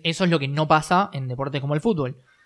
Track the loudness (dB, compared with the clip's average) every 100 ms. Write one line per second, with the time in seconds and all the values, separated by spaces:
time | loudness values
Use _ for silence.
0 | -4 0 2 2 0 -2 2 2 4 2
1 | 2 -4 -8 -6 -4 -4 -2 0 0 0
2 | -2 -6 _ _